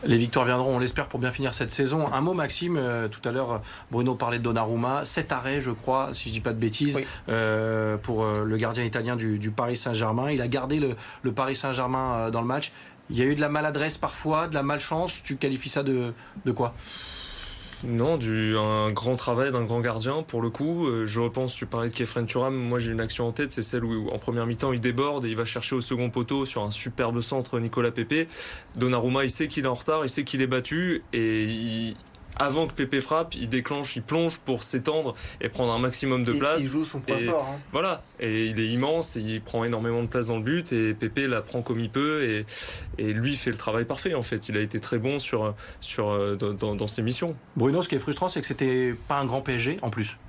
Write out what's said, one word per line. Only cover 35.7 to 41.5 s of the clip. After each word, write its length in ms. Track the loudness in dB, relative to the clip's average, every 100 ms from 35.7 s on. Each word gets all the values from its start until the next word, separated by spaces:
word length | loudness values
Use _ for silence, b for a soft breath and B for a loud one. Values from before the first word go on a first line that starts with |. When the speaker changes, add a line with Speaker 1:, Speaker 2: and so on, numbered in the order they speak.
Speaker 3:
un 60 | 2
maximum 460 | 0 0 0 2
de 100 | 2
Speaker 2:
Il, 60 | 2
Speaker 3:
place. 220 | 4 2
Speaker 2:
il 40 | 2
joue 180 | 0
son 160 | -2 -4
point 180 | -2 0
Speaker 3:
Et 80 | 2
Speaker 2:
fort, 200 | 0 0
hein. 60 | -6 -4
Speaker 3:
voilà, 300 | -2 0 -2 -6 -4
et 280 | -2 0 0
il 120 | 0
est 60 | 0
immense, 480 | 2 2 2 0 -4
et 20 |
il 200 | -4 -4
prend 240 | -2 0
énormément 380 | 0 0 2 0
de 60 | 0
place 180 | 0 0
dans 120 | 0
le 40 |
but, 320 | 0 -2 0
et 220 | 2 2 2
Pepe 320 | -2 0 0
la 140 | 0
prend 180 | -2